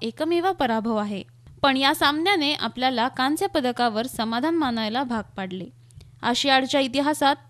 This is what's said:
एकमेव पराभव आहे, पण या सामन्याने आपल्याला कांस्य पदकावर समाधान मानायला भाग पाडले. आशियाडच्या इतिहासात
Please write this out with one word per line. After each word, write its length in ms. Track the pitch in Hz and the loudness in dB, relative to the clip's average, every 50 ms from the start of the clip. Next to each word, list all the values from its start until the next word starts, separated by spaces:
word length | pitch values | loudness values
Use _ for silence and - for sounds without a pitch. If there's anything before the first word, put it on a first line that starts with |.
एकमेव 500 | - 226 - - 311 330 339 339 339 392 | -8 -8 -6 -4 -2 0 0 2 2 0
पराभव 440 | 370 - 277 233 226 220 208 233 220 | 0 0 0 0 0 0 0 -2 -2
आहे, 280 | 208 208 208 208 190 - - - - - - - - | -2 -2 -4 -6 -8 -10 -12 -18 -20 -20 -20 -4 0
पण 160 | - 277 262 | 2 2 4
या 180 | 269 269 269 302 | 4 2 2 2
सामन्याने 580 | - 330 277 294 311 330 392 403 330 285 294 294 | 2 2 2 2 2 2 2 2 2 2 0 -2
आपल्याला 540 | - - 226 - 247 254 262 254 226 233 | -2 -4 -6 -2 -2 0 0 2 2 0
कांस्य 400 | 262 - - 254 277 311 - - | 0 0 0 0 0 0 0 0
पदकावर 580 | - - 254 247 247 240 - 240 233 208 220 240 | 0 0 0 0 0 0 0 0 0 0 -2 -4
समाधान 500 | 262 - - 220 226 226 240 277 330 339 | -4 -4 -6 -4 -2 -2 -2 0 0 0
मानायला 480 | 330 294 247 233 226 220 208 220 254 277 | 2 0 0 0 -2 -2 -2 -2 -2 -2
भाग 200 | 240 240 214 - - - | -2 -2 -4 -6 -8 -8
पाडले. 280 | 202 190 185 185 185 170 - - - - - - - - - - - | -10 -8 -8 -8 -10 -12 -14 -16 -20 -20 -20 -20 -20 -20 -20 -12 -6
आशियाडच्या 600 | - 233 240 233 - 277 269 262 269 254 294 277 | -2 -2 0 0 2 4 4 2 2 2 0 0
इतिहासात 540 | 269 247 254 277 277 294 302 - 294 269 294 285 - | 0 0 0 0 0 0 0 2 2 2 2 0 -2